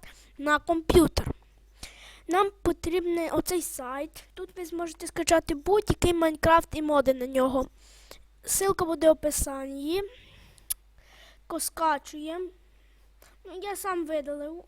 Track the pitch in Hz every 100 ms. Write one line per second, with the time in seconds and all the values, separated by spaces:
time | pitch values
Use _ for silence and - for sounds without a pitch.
0 | - - - - 285 294 - 330 320 359
1 | 302 - - - - _ _ - - -
2 | - - - 349 403 - - - 339 349
3 | 349 339 320 311 - 359 - - 254 269
4 | 302 - - - 359 - 339 339 339 -
5 | 339 - 320 330 - 294 320 415 - -
6 | 349 339 320 311 330 330 330 302 302 294
7 | 262 262 254 262 262 254 - _ _ -
8 | - - - _ - - 392 381 339 320
9 | 320 311 302 - 285 269 269 277 285 370
10 | 403 - - - - - - - _ _
11 | - - - - - 330 - - 320 285
12 | - 302 302 339 370 - _ _ _ _
13 | _ _ - _ 392 359 403 370 403 359
14 | 311 311 277 294 294 339